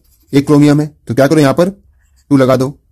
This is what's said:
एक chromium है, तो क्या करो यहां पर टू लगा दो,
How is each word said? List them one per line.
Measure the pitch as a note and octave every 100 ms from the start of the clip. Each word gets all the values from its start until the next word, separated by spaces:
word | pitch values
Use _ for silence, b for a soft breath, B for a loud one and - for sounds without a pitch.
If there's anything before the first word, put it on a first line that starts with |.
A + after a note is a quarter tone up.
| _ _ -
एक | C#3 C#3
chromium | D3 D3 D3
है, | D3+ - -
तो |
क्या | A#2 C3+
करो | D#3
यहां | C#3
पर | C3+ F3+
टू | G3 _ _ _ _ - C#3+
लगा | B2+ B2+
दो, | C3 - _